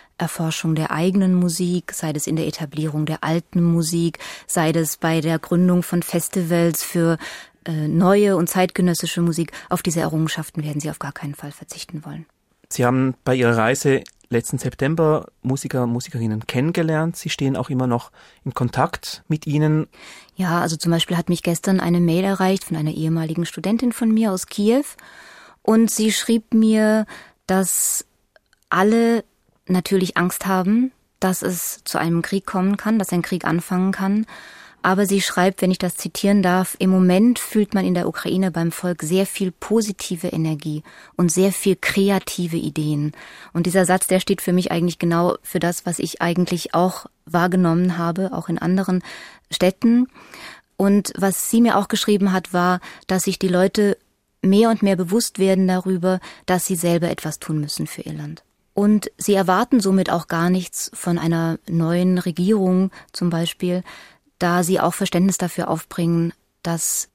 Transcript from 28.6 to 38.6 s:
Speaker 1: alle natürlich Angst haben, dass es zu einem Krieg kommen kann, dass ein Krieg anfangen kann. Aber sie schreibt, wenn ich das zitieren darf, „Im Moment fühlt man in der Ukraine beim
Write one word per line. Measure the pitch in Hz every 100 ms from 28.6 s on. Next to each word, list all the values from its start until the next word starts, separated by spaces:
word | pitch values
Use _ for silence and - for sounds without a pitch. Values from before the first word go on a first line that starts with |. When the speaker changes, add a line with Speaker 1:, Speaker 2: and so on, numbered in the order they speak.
| -
Speaker 1:
alle | 180 208 226 233 226 - _ _ _ -
natürlich | 185 - 196 180 -
Angst | 180 - 190
haben, | 185 185 226 254 - _ -
dass | 190 185
es | - 175 - -
zu | - -
einem | 165 170
Krieg | - 196 -
kommen | 190 190 202
kann, | 214 220
dass | 190
ein | 175
Krieg | - 180 -
anfangen | 170 - 180 190
kann. | 190 196 208 226 - - - - _
Aber | 180 190 196
sie | 196
schreibt, | - - 185 -
wenn | 185
ich | 180
das | 175 -
zitieren | 190 - 196 202
darf, | 180 185 180 -
„Im | 190
Moment | 185 180 185 233 233
fühlt | - 214 202
man | 196 180
in |
der | 180 170
Ukraine | - - 185 190
beim | 165